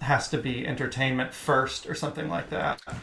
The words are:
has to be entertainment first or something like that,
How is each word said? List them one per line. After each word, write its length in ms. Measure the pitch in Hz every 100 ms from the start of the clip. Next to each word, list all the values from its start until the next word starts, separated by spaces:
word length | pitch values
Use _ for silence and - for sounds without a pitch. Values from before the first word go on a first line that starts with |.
has 280 | 127 135 -
to 80 | 151
be 280 | 131 120 -
entertainment 680 | 123 127 131 135 127 127
first 540 | - - 135 131 - -
or 80 | 165
something 340 | 151 - -
like 200 | 82 -
that, 320 | - 147 - - -